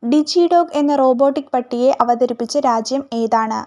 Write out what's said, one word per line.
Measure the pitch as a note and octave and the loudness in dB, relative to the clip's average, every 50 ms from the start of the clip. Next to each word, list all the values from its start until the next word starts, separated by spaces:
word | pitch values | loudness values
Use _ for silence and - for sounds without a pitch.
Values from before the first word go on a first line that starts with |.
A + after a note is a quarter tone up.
| - A#3 | -2 2
DigiDog | A#3+ D4+ D4+ D4+ - F4+ F4 E4+ F4+ E4+ F4 E4+ - D4 | 2 2 2 2 2 2 2 4 4 2 2 2 0 -2
എന്ന | D4 C#4+ D4 C#4 | 0 2 2 2
റോബോട്ടിക് | C4+ C4 B3+ A#3+ C#4 C#4 C#4 D4 C#4 - - | 2 2 4 4 2 0 0 -2 -6 -4 -4
പട്ടിയെ | C4 B3 B3 - A#3+ A#3+ C4 C4+ - B3 | -6 -4 -4 -4 0 0 0 2 2 0
അവതരിപ്പിച്ച | A#3+ A#3+ A#3 B3+ A#3+ B3 A#3 A#3 A3+ - C#4+ C#4 C4+ | 0 2 0 0 -2 -2 -4 -6 -4 -4 -2 0 0
രാജ്യം | A#3 A3+ A3 - B3+ C#4 C#4 - - A#3 | 0 -2 -2 -4 -6 -6 -6 -6 -6 -4
ഏതാണ്? | A3+ A3 A3+ A3+ A3 A3 A3 A3 - | -2 0 0 0 0 -2 -4 -8 -8